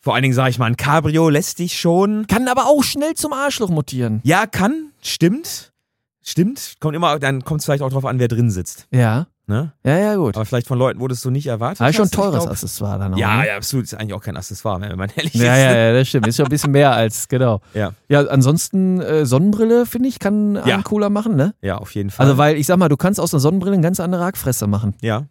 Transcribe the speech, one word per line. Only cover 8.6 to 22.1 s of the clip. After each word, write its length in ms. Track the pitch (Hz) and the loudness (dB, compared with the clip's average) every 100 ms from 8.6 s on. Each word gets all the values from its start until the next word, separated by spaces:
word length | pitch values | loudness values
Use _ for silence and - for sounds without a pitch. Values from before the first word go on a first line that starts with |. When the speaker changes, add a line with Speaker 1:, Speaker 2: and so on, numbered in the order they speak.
| 90 - - | -6 -12 -4
Speaker 2:
Ja. 360 | 127 117 113 175 _ - | 0 2 0 -4 _ -4
Speaker 1:
Ne? 280 | 104 156 - | -4 -4 -6
Speaker 2:
Ja, 140 | 123 156 | 0 2
ja, 180 | 208 208 | 2 0
gut. 200 | 147 101 | 0 -2
Speaker 1:
Aber 100 | 110 | -4
vielleicht 220 | 127 117 | -4 -2
von 100 | 127 | 0
Leuten, 220 | 127 98 | 0 -2
wo 80 | 127 | -6
du 60 | 123 | -6
es 60 | |
so 80 | 131 | -4
nicht 160 | 131 147 | -4 -4
erwartet 320 | 113 120 - | -4 -4 0
Speaker 2:
Ja, 80 | 120 | 0
ist 80 | 165 | 4
schon 100 | 202 | 2
Speaker 1:
hast. 60 | |
Ich 20 | - | 2
Speaker 2:
teures 220 | 202 151 | 0 0
Speaker 1:
glaub 80 | 170 | -2
Speaker 2:
Accessoire 480 | - - - 104 101 | -4 -8 -8 -6 -4
dann 160 | 98 95 | -4 -2
auch, 20 | |
Speaker 1:
Ja, 200 | 107 107 | 0 0
Speaker 2:
ne? 100 | 104 | 0
Speaker 1:
ja, 80 | 101 | -4
absolut. 280 | - 135 104 | -4 -4 -4
Ist 100 | - | -8
eigentlich 180 | 107 | -8
auch 80 | 98 | -8
kein 160 | - 85 | -8 -10
Accessoire 420 | 90 98 113 92 | -12 -8 -6 -6
mehr, 120 | 104 | -6
wenn 60 | 92 | -6
man 100 | 95 | -6
<laughs> 60 | - | -4
ehrlich 180 | 160 | -4
Speaker 2:
Ja, 220 | 117 120 127 | 0 2 4
Speaker 1:
ist, 40 | |
Speaker 2:
ja, 80 | 135 | 6
Speaker 1:
ne? 60 | 120 113 | 6 6
Speaker 2:
ja, 60 | |
das 140 | 120 131 | 4 2
stimmt. 200 | 143 110 | 0 0
Ist 80 | 117 | 0
schon 80 | 143 | 0
ein 40 | |
bisschen 200 | 147 147 | 0 2
mehr 200 | 139 143 | 4 6
als, 340 | 117 113 - - | 4 0 -2 -4
genau. 320 | 127 127 104 _ | 0 2 0 _
Speaker 1:
Ja. 200 | 104 101 - _ | -6 -4 -6 _
Speaker 2:
Ja, 120 | 143 143 | 2 4
ansonsten, 720 | 139 127 160 - 190 190 185 | 2 4 2 0 0 0 0
äh, 240 | 160 156 147 | 0 0 2
Sonnenbrille, 600 | 127 190 208 226 233 240 | 2 2 2 2 2 2
finde 200 | 240 262 | -2 -2
ich, 120 | 247 | -2
kann 340 | 196 208 208 202 | -2 0 0 0
Speaker 1:
Ja. 200 | - 220 | 0 0
Speaker 2:
einen 80 | |
cooler 260 | 202 208 202 | 0 0 0
machen, 260 | 208 220 175 | 0 0 0
ne? 200 | 156 - | 0 -2
Speaker 1:
Ja, 180 | 98 95 | -6 -6
auf 160 | - - | -6 -6
jeden 160 | 101 | -6